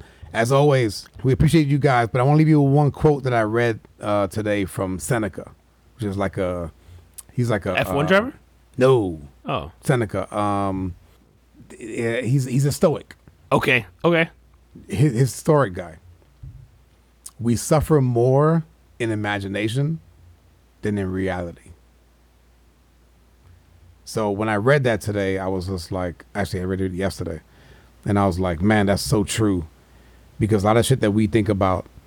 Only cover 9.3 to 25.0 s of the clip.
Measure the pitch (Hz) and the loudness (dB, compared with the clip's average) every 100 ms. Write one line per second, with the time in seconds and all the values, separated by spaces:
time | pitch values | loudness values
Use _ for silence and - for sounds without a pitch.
9.3 | - 165 127 76 - - 127 107 98 - | -16 -8 -8 -8 -6 -2 0 0 -4 -6
10.3 | 104 104 101 98 95 92 87 - _ _ | -4 -2 -2 -2 -4 -6 -10 -18 _ _
11.3 | _ _ - - - 110 - 117 117 131 | _ _ -20 -20 -20 -12 -6 -4 -4 0
12.3 | 139 127 120 143 135 180 117 - - _ | 0 0 0 0 2 0 0 -8 -20 _
13.3 | - - 117 143 127 110 - 170 165 165 | -20 -2 0 2 0 -2 -4 0 2 0
14.3 | - _ _ _ - - 92 147 113 131 | -6 _ _ _ -20 -6 0 2 2 0
15.3 | - - 151 113 90 85 78 - - _ | 0 2 2 2 -4 -12 -16 -20 -20 _
16.3 | _ - - - _ _ _ _ _ - | _ -20 -20 -20 _ _ _ _ _ -20
17.3 | - 117 113 - 156 - 156 127 117 123 | -6 -2 -2 2 0 4 2 2 2 2
18.3 | 135 151 165 160 _ _ - 117 107 104 | 4 2 2 -2 _ _ -8 -4 -4 -4
19.3 | 101 98 101 107 120 147 160 - _ - | -4 -4 -4 -4 -2 -2 -4 -10 _ -20
20.3 | _ _ _ _ _ 107 104 95 95 95 | _ _ _ _ _ -4 -4 -4 -4 -4
21.3 | 90 87 - - 82 _ _ _ _ _ | -4 -8 -12 -20 -20 _ _ _ _ _
22.3 | _ _ _ _ _ _ _ _ _ _ | _ _ _ _ _ _ _ _ _ _
23.3 | _ _ - _ _ - _ - 113 107 | _ _ -20 _ _ -20 _ -10 -4 -2
24.3 | 98 110 104 113 147 127 107 | -2 -2 0 2 2 2 -2